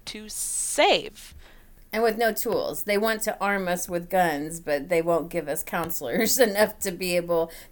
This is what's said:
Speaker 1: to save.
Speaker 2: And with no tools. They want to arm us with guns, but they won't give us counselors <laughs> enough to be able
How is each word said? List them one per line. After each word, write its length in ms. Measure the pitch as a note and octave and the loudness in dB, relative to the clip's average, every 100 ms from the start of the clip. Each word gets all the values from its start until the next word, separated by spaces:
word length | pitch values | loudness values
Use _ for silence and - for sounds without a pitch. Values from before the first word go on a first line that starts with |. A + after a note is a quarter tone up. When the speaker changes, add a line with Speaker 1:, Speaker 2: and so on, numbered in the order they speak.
| - | -14
Speaker 1:
to 220 | G#3+ G#3+ | -14 -10
save. 1040 | - - - - - F4+ A#3+ - - - - - - - - - | -8 -4 -4 -2 4 4 4 0 -14 -20 -20 -20 -20 -20 -20 -6
Speaker 2:
And 100 | A3 | 0
with 140 | A3+ G#3+ | 2 4
no 140 | A#3 | 0
tools. 500 | G#3+ A#3 F3 C#2+ D3+ | 0 -2 -2 -2 -4
They 140 | G#3 G3+ | 0 2
want 240 | A3+ A3 | 2 0
to 140 | G#3+ - | -2 -2
arm 260 | G3 G3 F3+ | 0 0 0
us 200 | F3 - | -2 -2
with 220 | F3 F3 | -6 0
guns, 480 | F#3 F3 C#3+ D#3 E3 | 2 4 2 -4 -6
but 280 | D3+ C#3+ E3 | -2 -2 2
they 120 | E3+ | 2
won't 280 | E3 E3 E3 | 4 2 0
give 180 | E3+ D3 | -4 -4
us 140 | D#3 | -6
counselors 760 | - F#3 E3 - B2+ F3 A3 - | -4 -4 -4 -4 -2 0 2 4
<laughs> 100 | A3+ | 4
enough 300 | G3+ G#3 - | 4 2 0
to 100 | G3 | -6
be 220 | F3 F#3 F3 | -4 0 0
able 340 | E3+ E3 E3 - - | 2 0 0 -6 -12